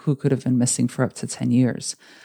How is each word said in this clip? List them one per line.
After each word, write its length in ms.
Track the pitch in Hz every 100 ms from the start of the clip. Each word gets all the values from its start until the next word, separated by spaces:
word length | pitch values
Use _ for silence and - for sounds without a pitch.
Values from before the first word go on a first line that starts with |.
who 140 | -
could 160 | 135 139
have 140 | 131
been 140 | 123 127
missing 300 | 123 - 123
for 160 | -
up 100 | 127
to 120 | - 117
ten 240 | - 123
years. 460 | 120 123 - - - - -